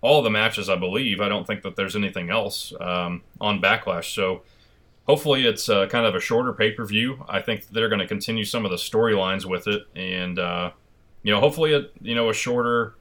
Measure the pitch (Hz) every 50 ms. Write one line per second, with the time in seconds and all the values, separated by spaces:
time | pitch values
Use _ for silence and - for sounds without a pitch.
0 | - 120 147 151 123 113 107 107 110 110 - - 98 95 95 87 92 90 95 113
1 | 135 120 101 92 104 101 104 101 90 - 107 95 - 98 90 - 98 95 92 107
2 | 104 95 90 95 87 85 101 113 104 101 - - - - - - 87 90 90 90
3 | 87 87 87 87 - - - - - 104 104 98 87 95 107 113 - 101 90 85
4 | - - - - 98 92 92 - - _ - _ _ _ _ _ _ _ _ _
5 | _ - - - - 151 139 131 131 117 107 - - - 107 98 98 95 - 120
6 | 117 113 92 92 - - 117 117 127 127 113 - 127 113 107 - 113 101 104 107
7 | 117 127 135 127 - - 95 95 - - 113 101 - - 98 113 113 110 107 101
8 | 92 - 107 101 - - 113 113 104 101 - 120 110 98 90 87 - - - 110
9 | 117 113 107 98 95 92 95 95 90 95 92 90 - 104 104 104 - - - -
10 | 92 92 92 92 90 90 90 90 90 87 87 87 87 90 - _ _ _ _ _
11 | _ _ _ - - 107 104 101 127 147 147 160 160 156 151 143 - - - -
12 | - 110 117 117 117 113 110 - - 123 120 120 120 120 120 120 113 107 - -